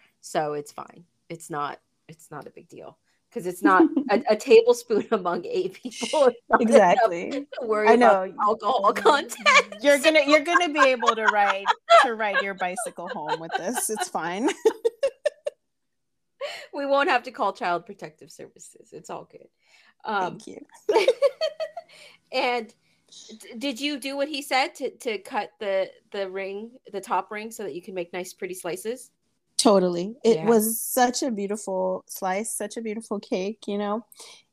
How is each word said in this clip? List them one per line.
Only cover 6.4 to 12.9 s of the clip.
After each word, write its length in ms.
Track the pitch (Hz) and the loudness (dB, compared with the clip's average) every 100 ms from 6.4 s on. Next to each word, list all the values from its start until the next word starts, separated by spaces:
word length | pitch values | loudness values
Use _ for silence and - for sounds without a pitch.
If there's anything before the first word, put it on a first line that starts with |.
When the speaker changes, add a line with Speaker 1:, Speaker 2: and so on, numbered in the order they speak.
| - | 0
Speaker 1:
not 120 | - | 0
enough 0 | 226 | 6
Speaker 2:
Exactly. 720 | 233 180 196 220 170 - 285 285 - | 8 8 6 2 0 -6 -8 -8 -8
Speaker 1:
to 60 | 233 | -4
worry 220 | 214 214 | 2 6
Speaker 2:
I 40 | |
Speaker 1:
about 360 | 240 233 190 190 | 8 6 4 0
Speaker 2:
know. 40 | - | -2
Speaker 1:
alcohol 520 | 208 220 208 202 196 | -2 0 0 2 2
content. 420 | - 440 285 440 - 587 554 - - | 4 4 4 0 -2 2 4 2 0
Speaker 2:
You're 160 | 285 285 | 2 4
gonna, 220 | 311 311 277 | 4 4 6
you're 140 | 302 | 4
gonna 260 | 294 349 349 | 4 2 2
be 100 | 285 | 2
able 340 | 269 247 233 | 2 4 0
to 100 | 220 | 0
write, 420 | 214 208 202 196 196 - - 679 | 2 2 2 0 -2 -2 6 6
to 120 | 254 | 6
ride 260 | 220 214 185 | 0 -2 -2
your 120 | 196 | -4
bicycle 540 | 190 180 185 175 | -4 -6 -6 -10